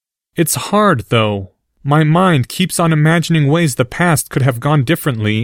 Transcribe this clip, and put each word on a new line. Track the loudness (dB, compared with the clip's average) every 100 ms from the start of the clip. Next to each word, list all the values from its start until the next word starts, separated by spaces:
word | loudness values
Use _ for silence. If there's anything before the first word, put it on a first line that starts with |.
| _ _ _ -4
It's | -2 -2 -2
hard, | 0 2 0 0
though. | 0 0 -4 -8 _ _ _
My | 0 2
mind | 2 2 2 2 -2
keeps | -2 -4 0
on | 0
imagining | 2 2 2 0 0 2
ways | 2 0 -2
the | -4
past | -2 0 0 -2
could | -2
have | -2 -2
gone | 0 0 0
differently | -2 -2 -2 -2 -2